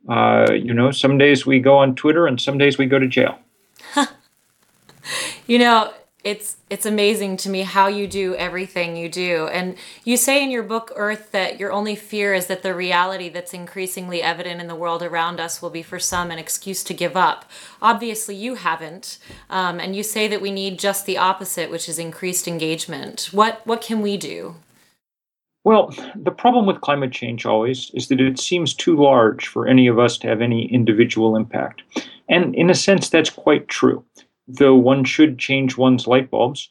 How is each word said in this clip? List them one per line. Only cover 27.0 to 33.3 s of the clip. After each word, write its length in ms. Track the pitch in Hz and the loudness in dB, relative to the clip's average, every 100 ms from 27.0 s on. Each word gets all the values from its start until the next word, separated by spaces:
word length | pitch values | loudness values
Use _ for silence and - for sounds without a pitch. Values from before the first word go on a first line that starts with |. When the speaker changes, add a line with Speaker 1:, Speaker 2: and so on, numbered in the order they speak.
| 135 | -2
Speaker 1:
change 360 | - 120 120 113 | -6 -8 -6 0
always 420 | 110 117 131 - - | 2 0 -4 -8 -10
is 120 | 123 | -2
that 140 | 127 | 2
it 180 | 131 131 | 2 0
seems 360 | - 180 156 - | -4 -2 -2 -2
too 200 | - 156 | 0 4
large 520 | 143 131 110 123 - | 6 6 4 0 -8
for 200 | 117 117 | -4 4
any 200 | 131 123 | 6 6
of 100 | 117 | 4
us 200 | 120 - | 2 0
to 80 | 113 | -4
have 140 | 110 | -2
any 300 | 120 117 113 | 0 -2 0
individual 640 | 123 117 107 120 110 110 110 | 2 2 4 2 4 2 2
impact. 460 | 110 - 69 - _ - - - - | -2 -4 -6 -10 _ -14 -14 -20 -2
And 240 | 165 156 127 | 0 2 2
in 140 | 170 | 2
a 60 | 175 | 4
sense, 340 | - 190 - | 4 2 4
that's 200 | 165 160 | 0 0